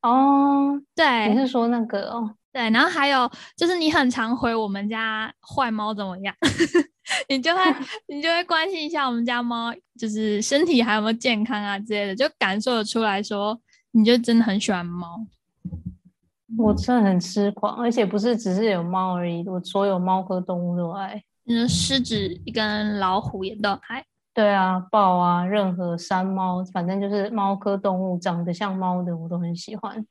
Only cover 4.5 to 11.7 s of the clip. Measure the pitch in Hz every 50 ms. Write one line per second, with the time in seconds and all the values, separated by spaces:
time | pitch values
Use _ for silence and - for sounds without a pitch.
4.5 | 226 226 220 202 196 196 202 214 226 220 220 220 220 214 220 - - _ _ -
5.5 | - - 262 240 220 214 208 214 214 202 202 190 180 185 196 196 - _ - 302
6.5 | - - 330 294 - 359 285 - _ _ _ - - - 605 _ 269 269 254 320
7.5 | 339 370 - 330 285 - 269 - - 427 _ - 294 285 294 330 339 339 349 349
8.5 | 349 320 320 381 392 330 302 302 339 302 277 262 240 233 233 240 240 240 240 240
9.5 | 240 233 233 233 233 - _ _ _ 233 - 220 208 214 220 214 208 202 214 -
10.5 | 269 285 320 339 330 247 226 220 208 214 214 220 226 233 - 254 233 214 214 240
11.5 | 269 208 208 202